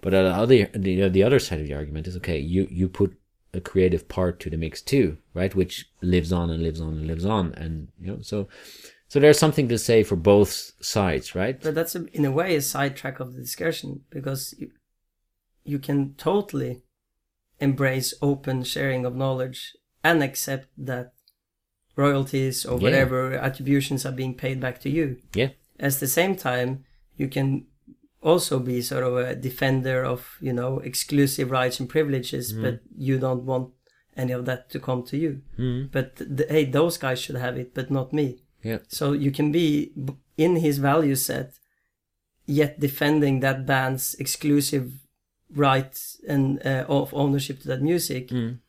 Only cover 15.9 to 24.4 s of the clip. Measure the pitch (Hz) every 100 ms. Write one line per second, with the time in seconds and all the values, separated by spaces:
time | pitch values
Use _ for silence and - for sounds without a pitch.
15.9 | 143 139 - 160 202 202 139 127 123 _
16.9 | _ _ _ _ _ _ _ 143 135 135
17.9 | 131 127 - 143 139 - 131 123 - 139
18.9 | 127 123 127 135 131 127 127 - _ _
19.9 | _ 156 165 139 - - 135 - - 135
20.9 | 123 123 _ _ _ _ _ _ _ _
21.9 | - 143 139 135 139 135 131 - 123 131
22.9 | 135 131 131 131 135 135 135 135 143 135
23.9 | 135 139 131 131 127